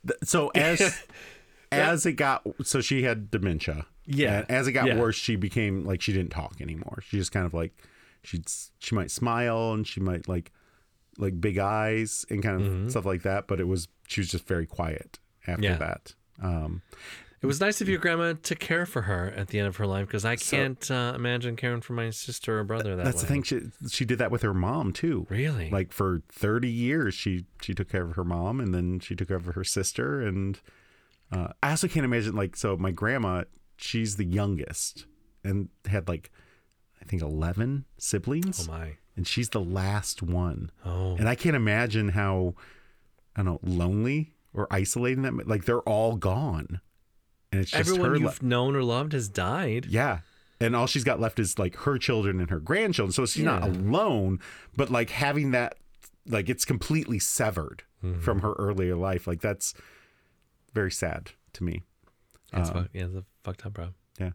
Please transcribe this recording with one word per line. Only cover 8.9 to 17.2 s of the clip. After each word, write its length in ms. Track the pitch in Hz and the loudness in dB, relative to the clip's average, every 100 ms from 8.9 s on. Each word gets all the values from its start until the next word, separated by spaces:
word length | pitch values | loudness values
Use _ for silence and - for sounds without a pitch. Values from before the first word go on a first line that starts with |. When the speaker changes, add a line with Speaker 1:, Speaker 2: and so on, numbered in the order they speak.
Speaker 1:
might 160 | 110 87 | -2 0
smile 640 | - 117 117 120 113 113 | -2 0 2 2 2 0
and 120 | 107 107 | 0 -2
she 120 | - | -2
might, 280 | 98 90 - | -2 -2 -2
like, 240 | 90 - _ _ _ _ _ _ - | -4 -4 _ _ _ _ _ _ -4
like, 220 | 101 90 | -2 0
big 180 | 104 95 | 0 2
eyes 680 | 98 107 107 110 107 - - | 2 2 2 0 0 -4 -4
and 100 | 107 | -2
kind 180 | 104 95 | 0 0
of 60 | 98 | 0
Speaker 2:
Mm-hmm. 200 | 92 107 | 0 -2
Speaker 1:
stuff 140 | 123 | -2
like 180 | 98 92 | 0 0
that. 260 | 98 98 - | 0 -2 0
But 100 | 95 | -2
it 60 | 90 | 2
was, 220 | 92 85 _ - | 0 -2 _ -6
she 140 | - | -4
was 100 | 87 | -2
just 160 | 90 - | -4 -2
very 180 | 87 85 | -2 -2
quiet 520 | - 82 78 - - _ _ - | -4 -4 -4 -10 -20 _ _ -6
after 160 | 85 | 0
Speaker 2:
Yeah. 120 | 101 85 | 2 2
Speaker 1:
that. 360 | 78 - - - _ - | -2 -6 -10 -20 _ -8
Um, 420 | 92 82 78 85 - - - - | -2 -2 -2 -6 -10 -20 -16 -18